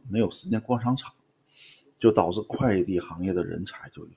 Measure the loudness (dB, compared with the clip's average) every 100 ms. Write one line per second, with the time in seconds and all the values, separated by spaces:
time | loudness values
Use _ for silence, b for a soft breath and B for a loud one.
0 | -2 0 0 -2 -4 -2 0 0 0 -2
1 | -4 -20 _ _ b b b b b 4
2 | 6 6 4 0 -6 -2 2 2 2 -2
3 | -4 -4 -2 -2 -2 -6 -8 -12 -18 -18
4 | -18